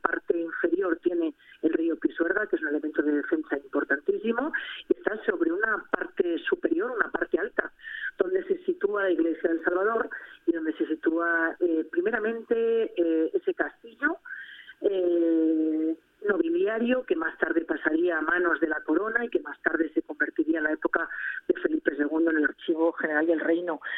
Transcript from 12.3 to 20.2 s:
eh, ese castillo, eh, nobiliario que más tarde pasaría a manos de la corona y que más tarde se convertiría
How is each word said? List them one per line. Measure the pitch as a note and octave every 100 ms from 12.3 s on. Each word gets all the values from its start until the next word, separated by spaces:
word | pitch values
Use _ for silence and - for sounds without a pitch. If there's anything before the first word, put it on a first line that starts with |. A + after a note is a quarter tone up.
| A3+ - A#3 A3+ A3+ A3 -
eh, | E3 D#3+ D#3+
ese | F4+ - -
castillo, | D3+ - - - D#4 - - - - - - -
eh, | - F#4 B3 E3+ E3 E3 D#3+ D#3+ D#3 D#3 D#3+ E3 _ _ G#3
nobiliario | F#3+ E3 F3 G3+ A3+ A#3+ B3+
que | - E3
más | D#3+ -
tarde | - D#3+ E3
pasaría | D#3 D#3 D#3+ F3 D#3+
a |
manos | D#3 F3 F3 D#3
de | D#3+
la | D3+
corona | - D#3+ A3 A#3 A#3+
y |
que | -
más | - -
tarde | - E4 -
se | -
convertiría | - -